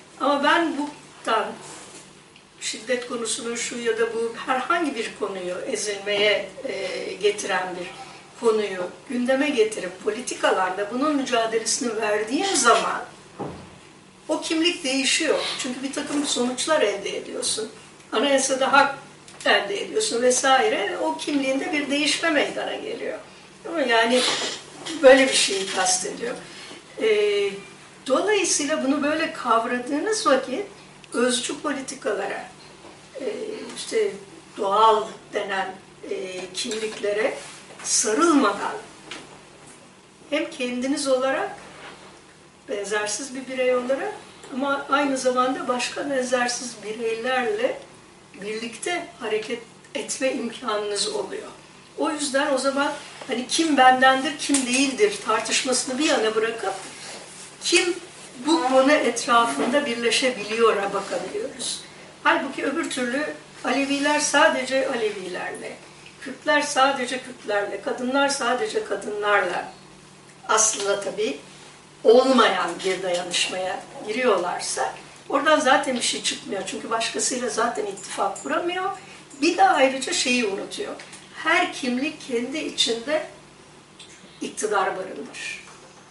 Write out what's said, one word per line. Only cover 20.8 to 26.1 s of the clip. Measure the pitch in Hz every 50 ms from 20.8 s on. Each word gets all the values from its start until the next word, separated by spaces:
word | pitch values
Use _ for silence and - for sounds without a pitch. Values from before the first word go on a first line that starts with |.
| 403 392 349 339
O | 311 320 311 -
kimliğinde | - 311 294 277 269 269 269 277 370 370
bir | 311 294 285 254
değişme | 277 294 302 294 - - 330 330
meydana | 302 277 - - - 208 196 - -
geliyor. | - - - - - - - - - - - - - - - - - - -
Ama | 339 330
yani | 269 247 233 226 226 240 254 247 - - - - - - - - - - - - - - 330 294
böyle | 302 254 269 269 269 262
bir | -
şeyi | - - - 202 196 190 190
kastediyor. | 190 190 185 185 - - - -